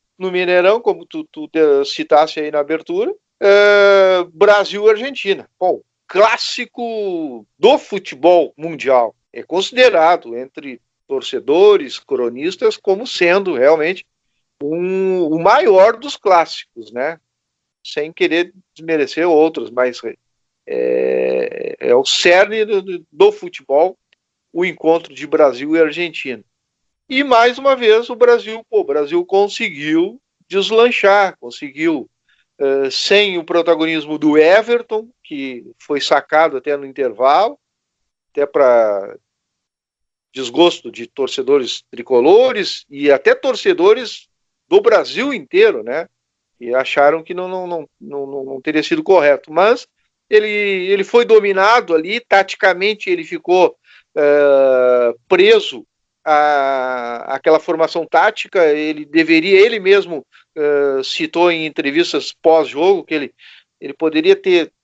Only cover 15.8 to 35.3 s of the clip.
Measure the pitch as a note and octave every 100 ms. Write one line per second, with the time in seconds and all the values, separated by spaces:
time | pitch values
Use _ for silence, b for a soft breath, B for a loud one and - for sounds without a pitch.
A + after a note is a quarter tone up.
15.8 | G#3 A3+ C#4+ - G#3 F3 D#3 - - A#2
16.8 | G#2+ A#2+ C#3+ E3 _ _ _ _ _ _
17.8 | - D3+ D3+ - F3 E3 F3 _ _ _
18.8 | D#3+ D#3 C3+ D#3 F3 D3+ D#3+ D#3+ A#2 A#2+
19.8 | B2+ A#2+ A2+ - _ _ _ _ - B1+
20.8 | B1 B1 B1+ C2 B1+ B1+ A#1+ - - -
21.8 | - A#2+ B2+ - F3+ F3+ G#3 A3 G#3+ G3+
22.8 | F#3+ F3 - D3 G#3 G#3 F3+ - C#3 C#3+
23.8 | F3+ - _ _ _ _ _ E3 F3+ D#3
24.8 | D#3 E3 - C3 C#3+ D#3 D3 B2 D3 E3
25.8 | D#3 D#3 E3+ - C#3 A2+ _ _ _ _
26.8 | _ _ _ C4+ C#4+ A#3 B3 B3 C4+ B3+
27.8 | A3+ A3 A#3+ A#3 A#3+ A#3 G#3+ A3+ - G#3+
28.8 | C#3 D3 C#3+ F3 F3+ G3 G3+ - A3 C#3+
29.8 | D3+ D#3+ F#3 A#3+ _ _ _ F#3+ G3 A3+
30.8 | A#3+ - G3+ G3+ F#3+ D3 A#2+ - D3 C#3
31.8 | E3 D3 G#2 _ _ _ _ _ C#3 C3+
32.8 | C3+ - - G3+ G#3 F3 D#3+ F3 E3+ D#3+
33.8 | D#3+ D#3+ D3 D3+ D3+ D3+ D#3 G3+ A3 A#3+
34.8 | A#3 A3 A3+ _ _